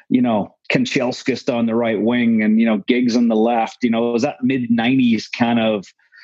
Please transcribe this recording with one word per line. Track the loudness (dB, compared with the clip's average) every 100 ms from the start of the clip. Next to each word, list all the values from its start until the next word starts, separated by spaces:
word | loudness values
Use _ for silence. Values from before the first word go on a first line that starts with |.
| -2
you | 0
know, | 0 -2 -4 -10 -4
Kanchelskis | -2 0 -2 -2 -4 -4 -4
down | -2 -2 0
the |
right | 0 0 0
wing | 0 0 2 2
and, | 2 2
you | 2
know, | 0 0
Giggs | 0 0 0
on | 2
the | 2
left. | 0 0 -4 -4
You | -2
know, | 0 0
it |
was | 0
that | -2 -2
mid | -2 -2 0
nineties | 0 2 2 2 0 -4
kind | -2 0 2
of, | 0 -2 -6 -18 _ -20